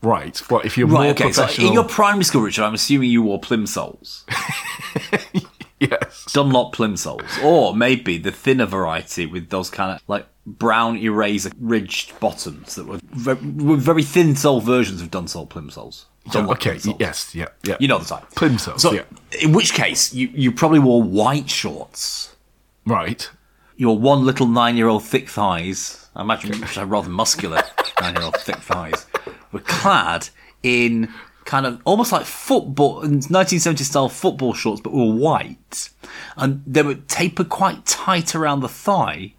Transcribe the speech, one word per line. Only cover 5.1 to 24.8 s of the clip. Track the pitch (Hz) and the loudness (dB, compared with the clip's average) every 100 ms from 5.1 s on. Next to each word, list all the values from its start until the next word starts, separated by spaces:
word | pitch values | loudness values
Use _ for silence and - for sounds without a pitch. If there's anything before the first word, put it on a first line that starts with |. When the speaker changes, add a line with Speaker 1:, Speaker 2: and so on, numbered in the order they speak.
| 202 - 185 - _ - _ | -6 -2 -6 -6 _ -20 _
Speaker 1:
Yes. | 139 - - - - | -2 0 -4 -10 -4
Speaker 2:
Dunlop | 143 143 131 123 - | 0 4 4 2 0
plimsolls. | 110 95 - 60 - - | -2 -2 -8 -10 -8 0
Or | 143 165 110 | 4 6 4
maybe | 104 120 131 - 85 | 2 2 2 0 -4
the | 95 | -4
thinner | 98 - 135 107 | -4 0 2 2
variety | 95 87 80 - - | 0 -2 -4 -8 -8
with | 82 90 85 | -6 -8 -6
those | 95 90 | -6 -6
kind | - 95 92 | -6 -6 -6
of, | - | -6
like, | 104 - _ | -6 -6 _
brown | - 101 113 110 117 113 | -20 -2 2 2 2 0
eraser | 110 107 104 104 95 - | -2 0 0 0 -4 -8
ridged | 120 113 95 - - - | -2 -2 -2 -8 -8 -4
bottoms | 110 90 - 73 73 | -4 -4 -12 -14 -16
that | - 87 | -14 -12
were | 95 - | -12 -12
ve-, | 135 120 127 147 143 | -8 -4 -4 -4 -2
were | 143 151 | 2 4
very | 135 160 | 4 2
thin | 139 175 165 139 | 4 4 4 4
sole | 147 131 | 4 2
versions | 107 127 107 92 | 4 2 2 -4
of | 85 | -8
Dunsole | 95 87 87 78 | -8 -8 -10 -12
plimsolls. | - 73 - 57 - - _ - | -14 -14 -16 -18 -20 -20 _ -6
Speaker 1:
Yeah, | |
Speaker 2:
Dunlop | 107 101 - | -2 0 0
Speaker 1:
okay, | - 80 | -2 -2
Speaker 2:
plimsolls. | 104 107 | -4 -2
Speaker 1:
yes, | 98 76 - | -4 -4 -10
yeah, | 82 82 _ | -10 -12 _
yeah. | - 95 | -6 0
Speaker 2:
You | 135 | 2
know | 107 | 0
the | |
type. | 82 - - | -2 -12 -10
Speaker 1:
Plimsolls, | - 165 120 - - | 0 2 2 -2 0
Speaker 2:
So, | 170 | 2
Speaker 1:
yeah. | 104 - - _ - | 2 -4 -18 _ -2
Speaker 2:
in | 156 | 4
which | 165 190 | 6 4
case, | - 104 - - | 0 0 0 -2
you, | 127 127 | -2 -4
you | 147 127 | 0 0
probably | 117 160 156 | 2 4 6
wore | 135 120 | 6 6
white | 107 95 110 143 139 | 4 2 2 0 -2
shorts. | - 104 73 - - - - - _ _ _ _ _ | -4 -4 -8 -14 -10 -8 -8 -12 _ _ _ _ _
Speaker 1:
Right. | - 110 82 - - _ _ _ _ _ | -2 -2 -2 -8 -10 _ _ _ _ _
Speaker 2:
Your | 123 110 | 2 4
one | 123 139 131 | 4 4 4
little | 131 127 | 2 2
nine-year-old | 117 120 120 | 4 2 4